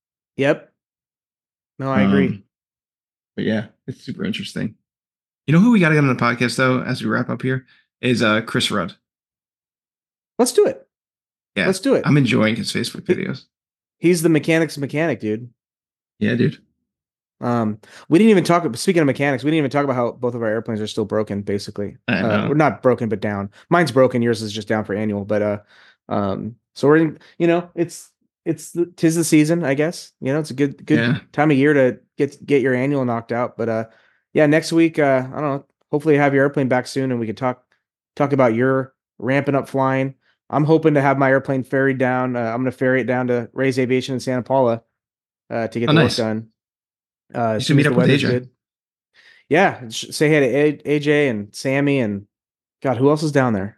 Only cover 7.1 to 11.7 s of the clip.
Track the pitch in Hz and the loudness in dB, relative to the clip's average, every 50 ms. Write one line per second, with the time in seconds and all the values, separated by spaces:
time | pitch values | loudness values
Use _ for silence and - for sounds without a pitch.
7.1 | 113 117 - - 120 117 - 131 131 127 - _ _ _ _ _ _ _ 113 127 | -2 -2 -4 -4 -6 -4 -4 -4 -4 -4 -6 _ _ _ _ _ _ _ -2 0
8.1 | 120 107 120 107 107 113 113 - - - - - 123 101 85 - - _ _ _ | 0 2 2 2 2 0 0 -2 -2 -2 -2 -2 -2 -4 -4 -6 -10 _ _ _
9.1 | _ _ _ _ _ _ _ _ _ _ _ _ _ _ _ _ _ _ _ _ | _ _ _ _ _ _ _ _ _ _ _ _ _ _ _ _ _ _ _ _
10.1 | _ _ _ _ _ - 247 247 - 415 415 - - - - _ _ _ _ _ | _ _ _ _ _ -2 -2 2 2 2 2 2 0 -4 -12 _ _ _ _ _
11.1 | _ _ _ _ _ _ _ _ _ 101 - 185 | _ _ _ _ _ _ _ _ _ 0 0 0